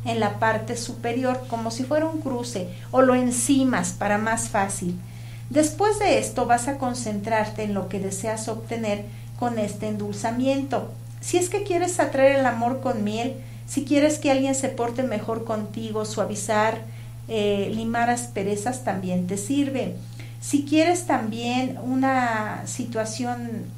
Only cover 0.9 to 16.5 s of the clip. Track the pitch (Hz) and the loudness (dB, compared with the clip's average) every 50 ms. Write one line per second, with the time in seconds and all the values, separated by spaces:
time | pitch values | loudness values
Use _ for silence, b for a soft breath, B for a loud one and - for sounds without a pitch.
0.9 | - - - 233 233 254 262 254 247 254 - - 233 226 226 226 226 - 254 - | -8 -6 -4 -2 -2 0 0 0 0 0 -2 -4 -4 -2 -2 -4 -2 -4 -2 0
1.9 | 302 311 311 320 320 311 - 269 254 240 240 240 - 202 180 180 B B B B | 2 2 2 0 -2 -4 -4 -2 -4 -4 -4 -4 -4 -6 -6 -6 B B B B
2.9 | - 254 262 254 247 254 254 247 247 - - - 277 262 269 254 226 185 175 - | 6 6 8 8 6 6 4 2 2 0 2 4 4 6 6 4 4 2 0 -2
3.9 | - - 202 208 208 208 220 226 226 226 - - - 208 196 202 - - 190 175 | -2 -2 0 2 2 2 2 0 0 0 -2 0 0 0 0 0 -2 -2 -2 -4
4.9 | 180 180 B B B B B B B B B B - 294 311 302 - - 392 427 | -4 -4 B B B B B B B B B B 4 4 4 4 2 2 2 2
5.9 | 403 415 415 370 269 220 214 - - 240 - 233 240 240 - 285 277 - 262 247 | 4 4 4 4 4 4 2 0 -2 -2 4 4 4 2 4 -2 -2 -2 -2 -4
6.9 | 247 247 - 220 208 202 202 220 220 214 214 214 - - 214 208 202 190 185 180 | -2 -2 -4 -4 -4 -4 -2 0 2 2 0 0 -2 -4 -2 -2 -2 -2 -2 -2
7.9 | - 196 190 196 196 - - 220 220 220 - 240 220 226 - - 233 226 226 208 | -4 -4 -4 -4 -4 -4 -4 -4 -4 -4 -4 -6 -6 -6 -6 -6 -4 -2 0 -2
8.9 | 208 208 B B B B B B B - 247 240 233 220 208 196 - - 220 214 | -2 -2 B B B B B B B -2 -2 0 0 0 -2 -2 -4 -4 -4 -4
9.9 | 214 202 208 208 202 - - 226 233 247 262 269 269 277 269 - 240 208 - - | -2 -2 -4 -4 -4 -2 -2 -2 0 2 2 2 2 2 0 0 -2 -2 -2 -6
10.9 | - - - - - - - - - 359 359 - - 392 403 - 349 339 359 349 | -10 -12 -14 -14 -14 -10 -4 0 2 2 2 2 0 -2 -2 0 0 2 2 0
11.9 | - - 302 277 - 269 269 277 277 269 262 247 226 226 233 247 262 262 - 254 | 2 2 0 2 4 6 6 6 6 6 4 2 2 2 0 0 0 0 -2 -2
12.9 | 233 214 208 208 214 226 240 269 - B B B B B B - - 285 285 - | 0 0 0 0 0 -2 -2 -4 -4 B B B B B B -4 -2 -2 2 4
13.9 | 294 285 285 302 302 - - 285 269 262 269 269 269 269 - - - - 233 240 | 4 6 6 4 4 2 2 4 4 4 4 2 2 2 0 -2 0 -2 -2 -2
14.9 | 240 247 254 247 214 208 - - 226 226 226 - 220 214 214 - - 233 226 220 | 0 -2 -2 0 -2 -2 -2 -2 -4 -4 -2 -2 -2 -2 -2 -4 -6 -6 -6 -4
15.9 | 208 220 214 208 - 220 190 180 208 196 - - | -2 -2 -2 -2 -2 -2 -2 -2 -2 -4 -2 2